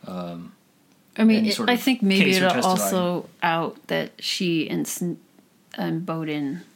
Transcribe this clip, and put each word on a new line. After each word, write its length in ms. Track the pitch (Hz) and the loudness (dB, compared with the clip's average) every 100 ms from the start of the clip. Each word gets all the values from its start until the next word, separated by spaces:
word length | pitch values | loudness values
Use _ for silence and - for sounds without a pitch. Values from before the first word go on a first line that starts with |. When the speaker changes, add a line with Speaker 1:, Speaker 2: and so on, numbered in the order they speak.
| - | -12
Speaker 1:
um, 460 | 92 87 85 87 - _ _ _ _ _ - | -10 -10 -12 -14 -20 _ _ _ _ _ 2
Speaker 2:
I 60 | |
mean, 160 | 220 220 | 4 6
Speaker 1:
any 100 | 220 | 2
Speaker 2:
it, 60 | 202 | 0
Speaker 1:
sort 140 | 220 | 0
Speaker 2:
I 40 | |
Speaker 1:
of 80 | 240 | 0
Speaker 2:
think 200 | - 254 | 2 2
maybe 240 | 196 190 190 | 2 4 4
Speaker 1:
case 160 | 190 | 4
or 40 | 185 | 4
Speaker 2:
it'll 140 | 175 | 2
Speaker 1:
testifying. 200 | 190 185 | 2 2
Speaker 2:
also 480 | 196 190 180 175 - - | 2 0 0 -2 -6 -4
out 460 | 175 165 165 - - | 0 0 -2 -8 -6
that 240 | 165 160 - | -4 -4 -8
she 500 | - - 185 165 151 | -8 -2 0 0 0
and 160 | 175 147 | -4 -4
Sn-, 300 | - 180 165 _ _ _ _ _ - | -4 -6 -6 _ _ _ _ _ -8
and 280 | 175 165 170 | -4 -4 -4
Bowden 560 | 165 156 151 143 143 - | -6 -4 -4 -4 -6 -12